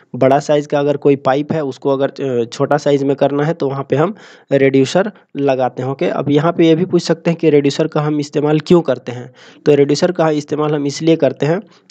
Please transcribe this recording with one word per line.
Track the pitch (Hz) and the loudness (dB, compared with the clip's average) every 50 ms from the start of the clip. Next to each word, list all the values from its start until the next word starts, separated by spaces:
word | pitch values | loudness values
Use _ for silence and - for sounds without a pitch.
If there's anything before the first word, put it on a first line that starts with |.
| _ _ - | _ _ -8
बड़ा | 127 135 131 135 147 | -6 -2 0 0 -2
साइज़ | 143 - 151 147 143 143 | 0 0 -2 -2 -2 -2
का | 147 143 | -4 -2
अगर | 143 147 139 | -2 -2 -2
कोई | 143 - 147 143 | 0 0 0 0
पाइप | 139 143 135 131 147 147 147 160 | 0 0 -2 -2 -2 -2 -4 -4
है | 160 147 | -4 -4
उसको | 135 127 - - 143 | -6 -8 -6 -4 -2
अगर, | 139 131 139 135 | -2 -2 -2 -4
अ, | - - 139 135 127 120 117 | -4 -6 -6 -4 -2 -4 -4
छोटा | 117 - - 143 135 143 | -4 -4 -4 -2 0 0
साइज़ | 147 - 147 143 135 139 | 0 0 0 0 0 0
में | 139 139 | 0 0
करना | - 143 135 143 143 147 | 0 0 0 0 0 -2
है | 160 165 | -2 -2
तो | - 139 135 | -2 -4 -4
वहाँ | 135 139 135 - | -4 -6 -4 -2
पे | 139 | 0
हम | 135 160 202 214 - - - - - _ - 143 | 0 0 0 -2 -8 -16 -20 -20 -18 _ 0 2
रिड्यूसर | 135 135 135 131 135 131 127 - 180 202 214 - - _ _ - | 2 4 4 4 4 2 2 2 0 0 -2 -6 -12 _ _ -8
लगाते | 143 139 139 131 131 127 123 127 147 127 | -4 -2 -2 0 0 -2 -4 -4 -6 -6
हैं। | 131 | -6
ओके, | 135 135 175 | -4 -4 -4
अब | 190 - - 143 139 | -4 -2 -2 -2 0
यहाँ | 143 147 143 170 175 | 0 2 2 0 2
पे | 180 170 | 2 4
ये | 160 160 | 4 4
भी | 160 185 | 2 0
पूछ | 180 - 175 - | 0 0 -2 0
सकते | - 165 - - 175 | 0 -4 -2 0 -4
हैं | 165 165 | -2 0
कि | - 156 | 2 2
रिड्यूसर | 143 147 143 143 139 - 160 | 4 4 2 2 0 0 -4
का | 151 - 156 | -2 -2 -2
हम | 147 151 151 147 | -2 -2 -2 -4
इस्तेमाल | 143 - - 147 143 147 156 156 | -4 -4 -4 -2 0 0 0 0
क्यों | - - 180 170 160 | 2 4 4 4 4
करते | - 127 127 - - 123 | 2 -4 -4 -4 -12 -12
हैं। | 127 123 123 - - - - - - - | -12 -14 -16 -20 -20 -20 -20 -16 -4 0
तो | 147 147 | 2 4
रिड्यूसर | 143 143 143 147 139 180 180 180 | 4 4 2 2 0 0 -2 0
का | 175 160 160 | 0 0 0
इस्तेमाल | 151 151 143 - 151 143 151 151 156 | 0 -2 -4 -4 -4 -2 -2 -2 -2
हम | 147 143 | -2 -2
इसलिए | 143 135 - 160 160 160 | -4 -4 -2 2 2 2
करते | 156 143 131 123 - 143 | 4 2 0 0 0 -2
हैं, | 143 165 202 220 _ _ _ _ _ | 0 0 -2 -4 _ _ _ _ _